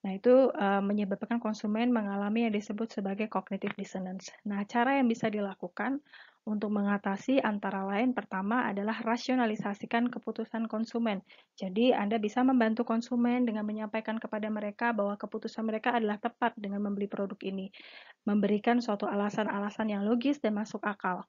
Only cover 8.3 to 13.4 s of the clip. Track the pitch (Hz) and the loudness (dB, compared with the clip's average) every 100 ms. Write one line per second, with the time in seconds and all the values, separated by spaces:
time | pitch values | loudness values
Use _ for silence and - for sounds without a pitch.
8.3 | 190 196 247 - 202 208 220 220 240 - | -4 0 0 0 -2 -2 -2 -2 -2 0
9.3 | 254 233 220 202 202 - 233 240 233 - | 0 2 0 -4 -6 -2 0 0 -2 -8
10.3 | 220 226 226 226 220 226 233 226 202 - | -6 -6 -6 -4 -4 -4 -2 -2 -2 -8
11.3 | - _ - 190 190 247 233 202 226 208 | -20 _ -10 -4 4 4 4 0 0 0
12.3 | 247 262 254 220 220 233 226 - 247 240 | 2 4 6 4 2 0 0 0 0 2
13.3 | 247 | 2